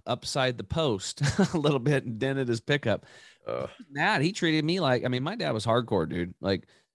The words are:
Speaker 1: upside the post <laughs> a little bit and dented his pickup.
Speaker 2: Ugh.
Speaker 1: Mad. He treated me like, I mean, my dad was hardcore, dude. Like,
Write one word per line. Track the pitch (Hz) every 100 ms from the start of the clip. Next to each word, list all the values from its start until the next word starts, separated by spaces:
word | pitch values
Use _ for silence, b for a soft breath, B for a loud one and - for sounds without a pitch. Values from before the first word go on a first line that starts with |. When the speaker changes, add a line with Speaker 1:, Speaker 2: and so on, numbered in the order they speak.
| -
Speaker 1:
upside | 123 - 139 127 120
the |
post | - 165 151 95 - - 143 -
<laughs> | 185
a | 165
little | 147 139
bit | 131 139
and | 123 110
dented | 135 135 120
his | 113
pickup. | - 143 117 98 B B B B 53
Speaker 2:
Ugh. | 62 64 - 151
Speaker 1:
Mad. | 139 185 185
He | 170
treated | - 170 156
me | 151 185
like, | 143 123
I | 127
mean, | 127
my | 151
dad | 233 151
was | 110 113
hardcore, | 120 117 98 78
dude. | 87 90 -
Like, | 95 95 b b b